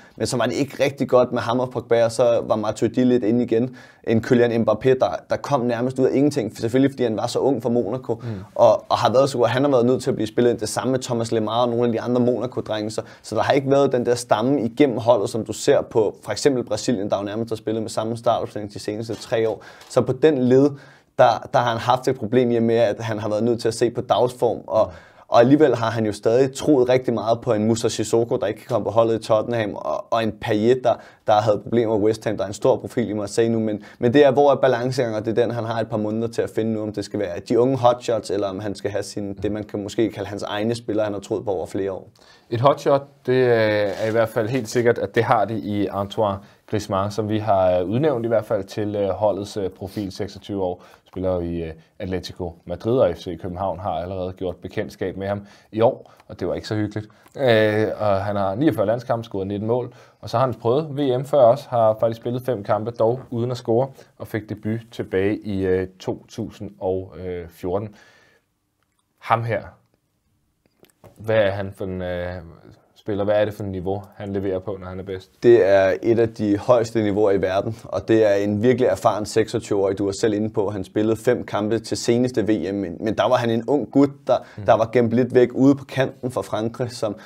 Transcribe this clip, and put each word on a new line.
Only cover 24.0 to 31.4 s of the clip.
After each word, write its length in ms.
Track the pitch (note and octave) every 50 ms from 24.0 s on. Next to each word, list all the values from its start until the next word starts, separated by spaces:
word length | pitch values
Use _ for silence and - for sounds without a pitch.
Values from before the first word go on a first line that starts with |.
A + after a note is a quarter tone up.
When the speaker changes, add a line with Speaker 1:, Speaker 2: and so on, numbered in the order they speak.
Speaker 1:
dagsform, 580 | - - A2 G2+ B2+ B2 B2+ - B2+ A2+ F2+ - -
og, 260 | - - A2 G2 F2 - - - - _ - - -
og 120 | - A#2+
alligevel 340 | A#2 B2+ D3 D3 D#3 C3+ A2+
har 160 | A2+ A2+ A2+
han 160 | A2+ A#2 A2
jo 60 | G#2+
stadig 420 | G2+ - - A2 A2+ B2+ C#3 C3+ C3+
troet 340 | - - D3+ D3+ B2+ B2 B2
rigtig 260 | C3 C3 - B2+ A#2
meget 260 | G#2+ G2+ A2+ A#2 A#2
på 120 | - B2+
en 120 | A2+ G#2 G#2+
Musa 220 | A2 A#2 A2+ - A2
Sissoko, 480 | - - A2 - - A#2 A#2 - C3
der 100 | A2 F#2
ikke 140 | G2+ - -
kan 80 | - -
komme 160 | B2 A2 F#2+
på 60 | G2+
holdet 240 | G2+ A#2 A#2 A2+ A2+
i 80 | G#2+
Tottenham, 520 | - - A2+ G#2+ G#2+ A#2+ A#2+ A#2 G#2+ G2 -
og, 380 | - - D2 D#2 - - -
og 100 | - A2+
en 100 | A2+ G#2+ G2 -
Payet, 440 | - A#2 A2+ G#2+ G#2+ A#2+ C3 B2+ B2
der, 100 | A#2 G#2+ - - - - _ _
der 60 | -
havde 260 | G#2+ G#2